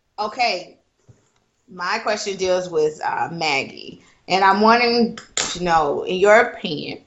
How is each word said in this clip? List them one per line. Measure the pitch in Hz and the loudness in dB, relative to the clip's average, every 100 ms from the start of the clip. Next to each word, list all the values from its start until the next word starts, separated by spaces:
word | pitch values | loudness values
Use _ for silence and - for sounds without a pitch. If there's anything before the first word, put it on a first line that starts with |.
| _ - | _ -10
Okay. | 214 254 233 180 151 _ _ _ _ _ _ _ _ _ _ | -8 -2 -2 -4 -10 _ _ _ _ _ _ _ _ _ _
My | 180 180 220 | -10 -6 -4
question | 220 214 208 190 | -4 -4 -4 -4
deals | 185 180 180 | 0 0 0
with, | 160 151 151 | 0 0 -2
uh, | 156 - 127 | -6 -4 -6
Maggie. | 170 156 135 117 - - - _ _ - | -4 -2 -2 -4 -12 -20 -20 _ _ -2
And | 190 | 2
I'm | 196 202 | 4 6
wanting | 214 233 240 233 220 - - - | 6 6 4 2 0 -2 -10 -6
to | - 175 | -4 -4
know, | 180 165 147 127 | 0 2 2 -2
in | - 185 | -4 0
your | 202 220 | 6 6
opinion, | 240 - 185 143 147 - | 4 -4 -8 -8 -10 -14